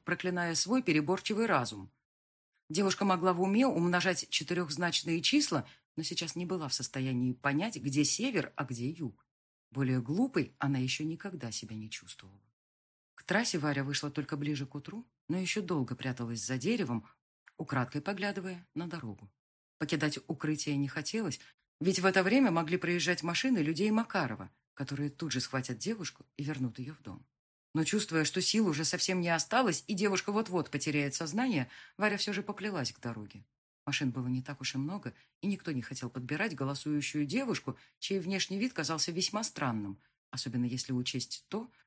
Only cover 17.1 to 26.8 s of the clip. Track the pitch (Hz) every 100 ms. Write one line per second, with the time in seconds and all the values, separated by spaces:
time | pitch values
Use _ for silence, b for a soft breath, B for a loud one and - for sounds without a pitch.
17.1 | _ _ _ _ - - 139 123 147 147
18.1 | 196 202 202 185 180 - 151 170 170 117
19.1 | 98 104 _ _ _ _ - 151 151 151
20.1 | 151 - 147 151 151 - 143 139 156 143
21.1 | 220 196 123 B _ _ - 170 185 185
22.1 | 190 185 254 254 165 156 175 170 175 160
23.1 | 175 165 165 262 226 151 160 208 214 233
24.1 | 196 131 107 - - _ - 135 143 147
25.1 | - 160 127 - 131 127 123 190 226 156
26.1 | - - - 147 143 127 110